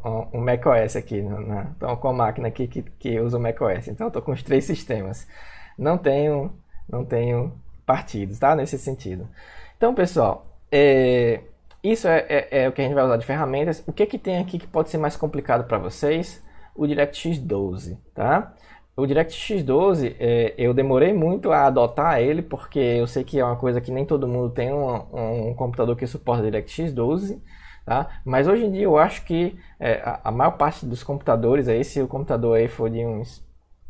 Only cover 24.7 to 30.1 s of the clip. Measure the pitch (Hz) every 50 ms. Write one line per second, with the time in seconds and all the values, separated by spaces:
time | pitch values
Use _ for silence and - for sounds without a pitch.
24.7 | 139 147 143 127 120 110 110 - - - 113 110 113 120 110 113 120 120 131 123
25.7 | 120 127 120 117 120 120 135 120 - - - - 120 120 107 110 104 107 101 -
26.7 | - - 165 165 139 123 117 123 156 180 202 196 214 - - - - - - -
27.7 | - - - - 120 131 147 - - - - 127 131 131 139 170 202 233 233 208
28.7 | 190 190 208 190 156 151 165 202 - - - - 170 165 175 175 - - - -
29.7 | - - - 123 113 - - 117